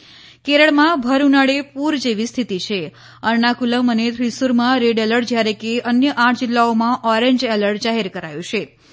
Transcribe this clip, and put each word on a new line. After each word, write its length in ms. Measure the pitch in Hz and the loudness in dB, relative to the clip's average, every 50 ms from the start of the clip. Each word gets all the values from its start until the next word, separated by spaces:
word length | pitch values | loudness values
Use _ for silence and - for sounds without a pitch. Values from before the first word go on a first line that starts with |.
| - - - - - - - _ _ | -20 -20 -20 -20 -20 -20 -20 _ _
કેરળમાં 560 | - 285 294 302 311 302 294 294 320 339 302 | 0 2 4 4 4 4 2 2 2 2 -2
ભર 220 | 233 240 269 269 294 | -2 0 0 2 2
ઉનાળે 380 | 285 277 277 269 262 269 277 | 4 4 4 4 2 0 -2
પૂર 340 | 285 285 _ 269 285 302 311 | -4 -8 _ -6 -4 -2 -2
જેવી 300 | 277 233 254 226 202 220 | -2 -2 -2 -2 -2 -4
સ્થિતિ 340 | 233 - - 240 - 196 180 | -6 -4 -6 -6 -4 -4 -6
છે. 340 | - - 214 190 160 143 - - - - - - - | -6 -6 -6 -6 -6 -8 -12 -18 -20 -20 -20 -8 -4
અર્નાકુલમ 680 | 214 226 233 233 240 240 240 254 240 240 247 247 247 | -2 0 2 2 0 0 0 -2 -2 0 0 0 2
અને 200 | 233 220 226 233 | 0 0 0 -2
થ્રિસુરમાં 680 | 233 233 247 240 214 - 269 254 247 240 240 240 262 262 | -2 -2 -4 -4 -2 -2 0 2 2 2 2 2 2 2
રેડ 200 | 240 233 233 220 | 2 2 2 2
એલર્ટ, 260 | 220 220 226 247 240 | 0 0 0 0 0
જ્યારે 280 | 208 240 233 220 220 214 | 0 0 0 0 0 -2
કે 260 | 214 214 220 226 240 | -4 -6 -4 -4 -4
અન્ય 340 | - 233 240 247 262 294 - 220 | -2 0 2 2 2 2 2 2
આઠ 200 | 240 240 247 233 | 2 2 2 0
જિલ્લાઓમાં 600 | 254 233 240 240 233 233 233 220 226 233 247 - - | -2 -2 2 2 2 2 2 2 2 0 0 0 0
ઓરેન્જ 400 | 226 226 220 233 254 262 240 254 | 0 0 2 2 2 2 2 0
એલર્ટ 380 | 233 220 208 202 202 208 208 | -2 -2 0 0 0 -2 -2
જાહેર 260 | - 233 226 226 214 190 | -2 -2 -2 -2 -4 -4
કરાયું 360 | - 190 165 160 151 147 170 | -6 -10 -12 -10 -12 -12 -10
છે. 340 | - - 214 165 - _ _ _ _ | -6 -6 -6 -6 -6 _ _ _ _